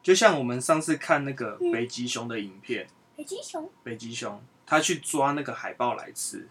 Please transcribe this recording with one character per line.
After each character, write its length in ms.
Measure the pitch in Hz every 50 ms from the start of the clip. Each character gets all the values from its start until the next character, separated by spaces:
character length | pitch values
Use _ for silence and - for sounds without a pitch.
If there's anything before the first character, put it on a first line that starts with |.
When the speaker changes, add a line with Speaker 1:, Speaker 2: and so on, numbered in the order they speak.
Speaker 1:
就 140 | _ 180 190
像 240 | 185 226 208 175 143
我 40 | 127
们 160 | 120 123 127
上 180 | 127 - 160 156
次 160 | 156 160 156
看 300 | 143 - - 160 143 139
那 80 | 139 131
个 240 | - 120 107 104 - 359 349 117
北 120 | 117 117
极 220 | 120 - 117 123
熊 220 | 123 - 117 117 120
的 100 | 117 107
影 180 | 101 98 92 98
片。 240 | - - 117 101 85
Speaker 2:
嗯。 40 | - _ _ _ _ _
北 60 | - 302
极 180 | - 381 466 -
熊？ 260 | - - 330 311 381 _ _ _
Speaker 1:
北 140 | - -
极 160 | - 117 - 117
熊， 280 | - 117 - 208 - 120 - _ _ _
它 140 | - 156 156
去 200 | 156 - 175 139
抓 320 | - - - 147 135 139 143
那 80 | 147
个 120 | 139 131 113
海 200 | - - 95 -
豹 220 | - 123 120 113
来 140 | 107 - - 110
吃。 340 | - - - - 95 - -